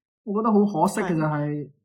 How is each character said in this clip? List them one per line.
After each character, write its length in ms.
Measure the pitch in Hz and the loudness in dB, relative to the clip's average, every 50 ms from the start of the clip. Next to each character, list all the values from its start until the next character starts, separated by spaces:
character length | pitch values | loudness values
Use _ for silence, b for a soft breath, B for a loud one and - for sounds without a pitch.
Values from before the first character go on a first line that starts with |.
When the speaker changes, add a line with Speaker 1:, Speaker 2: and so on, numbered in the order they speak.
| _ _ _ _ - | _ _ _ _ -8
Speaker 1:
我 180 | 214 196 220 | -6 -4 -2
覺 40 | 220 | 0
得 60 | 233 | 2
好 60 | 214 202 208 202 175 160 | 4 4 4 2 2 2
可 60 | 185 190 | 0 0
惜 120 | - 220 | 0 0
嘅 100 | 196 180 | -2 0
就 120 | 170 156 | 0 0
係， 60 | 156 151 151 147 147 | 0 0 -2 -2 -2
Speaker 2:
係。 220 | 147 151 147 147 - _ _ | -4 -4 -6 -8 -10 _ _